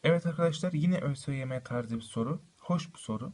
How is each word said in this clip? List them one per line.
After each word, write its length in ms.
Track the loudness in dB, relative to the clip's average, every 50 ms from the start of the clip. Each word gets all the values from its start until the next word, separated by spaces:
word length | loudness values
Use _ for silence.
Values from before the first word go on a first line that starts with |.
| 6
Evet 220 | 4 4 4 2
arkadaşlar, 460 | 0 2 2 2 2 2 0 -2 0
yine 260 | 2 4 4 4 4 4
ÖSYM 600 | 2 -2 -2 -2 -4 -4 -4 -2 -2 -4 -4 -6 -4
tarzı 320 | -2 -4 -4 -2 -2 -4
bir 60 | -6
soru. 400 | -6 -4 -2 -2 0 0 -2 -4 -6 -14 _ _
Hoş 360 | -2 -2 -2 -2 -2 -6 -14
bu 40 | -14
soru. 340 | -8 -6 -6 -6 -6 -10